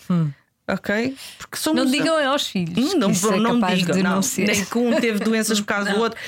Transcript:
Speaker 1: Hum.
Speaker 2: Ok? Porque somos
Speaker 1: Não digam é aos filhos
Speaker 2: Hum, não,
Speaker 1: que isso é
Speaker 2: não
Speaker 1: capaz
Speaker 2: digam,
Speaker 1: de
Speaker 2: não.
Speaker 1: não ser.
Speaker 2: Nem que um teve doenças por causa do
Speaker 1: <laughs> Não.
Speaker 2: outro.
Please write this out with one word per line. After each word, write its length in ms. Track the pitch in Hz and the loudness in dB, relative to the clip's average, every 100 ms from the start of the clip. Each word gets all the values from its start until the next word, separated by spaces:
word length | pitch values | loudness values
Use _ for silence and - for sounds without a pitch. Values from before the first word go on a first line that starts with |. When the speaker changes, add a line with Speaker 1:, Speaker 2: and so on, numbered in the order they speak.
| - | -2
Speaker 1:
Hum. 200 | 175 151 139 _ _ - | 0 0 -4 _ _ -6
Speaker 2:
Ok? 480 | 190 - 208 254 269 - - | -6 -2 -2 -2 -6 -16 -18
Porque 220 | - - | -14 -6
somos 260 | 311 311 | -2 2
Speaker 1:
Não 60 | 262 | 2
digam 280 | 285 330 320 | 2 2 2
é 60 | |
aos 220 | 269 277 - | 2 0 -2
filhos 480 | 196 165 175 285 | -4 -2 0 0
Speaker 2:
Hum, 20 | 370 | 2
não, 100 | 196 | 2
Speaker 1:
que 60 | 175 | 2
isso 140 | 214 | 2
é 40 | 196 | 2
Speaker 2:
não 220 | 226 240 | 2 2
Speaker 1:
capaz 180 | 185 185 | 2 2
Speaker 2:
digam, 160 | 175 185 | 2 2
Speaker 1:
de 60 | |
Speaker 2:
não. 120 | 190 | 2
Speaker 1:
não 80 | 190 | 0
ser. 240 | 196 - 208 | 0 0 0
Speaker 2:
Nem 180 | 208 | 0
que 140 | 185 233 | -2 0
um 200 | 240 311 | 2 2
teve 200 | 233 208 | 2 0
doenças 420 | 220 226 214 214 | 0 0 0 -2
por 60 | 208 | 0
causa 240 | 208 202 | -2 0
do 20 | |
Speaker 1:
<laughs> 40 | 208 | 0
Não. 60 | |
Speaker 2:
outro. 140 | 226 226 | 0 -2